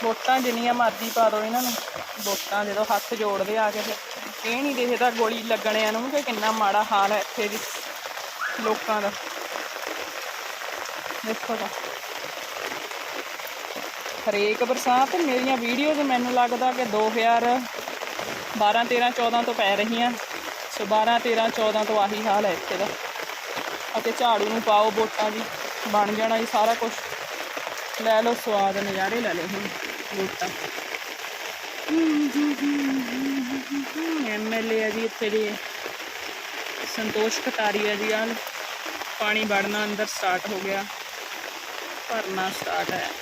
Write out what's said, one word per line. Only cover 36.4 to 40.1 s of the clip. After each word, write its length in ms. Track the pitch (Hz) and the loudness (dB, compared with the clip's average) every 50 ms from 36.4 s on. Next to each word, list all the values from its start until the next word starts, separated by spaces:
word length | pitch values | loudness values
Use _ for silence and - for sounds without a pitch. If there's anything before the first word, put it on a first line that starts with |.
| - - - - - - - - - - - | -10 -10 -8 -8 -8 -8 -6 -6 -6 -6 -4
ਸੰਤੋਸ਼ 440 | - 220 214 196 214 214 226 220 - | -4 -2 -2 0 2 2 2 0 0
ਕਟਾਰੀਆ 560 | - 262 247 - 220 208 202 214 208 208 208 | -4 -2 -2 0 0 0 0 0 0 0 -2
ਜੀ। 160 | 196 208 214 | -2 -2 -2
ਆ 140 | 214 214 220 | 0 0 0
ਲਓ, 80 | 226 233 220 - - - - - - - - - - - - - - - - | -2 -4 -6 -6 -8 -8 -8 -8 -8 -8 -8 -8 -8 -8 -6 -8 -8 -6 -2
ਪਾਣੀ 260 | 220 208 214 220 214 | 0 0 2 0 0
ਵੜਨਾ 380 | 214 202 196 196 202 208 208 214 | 2 2 2 2 0 0 -2 -2
ਅੰਦਰ 220 | 208 208 196 214 | -2 -2 -2 -2
ਸਟਾਰਟ 420 | 208 | -4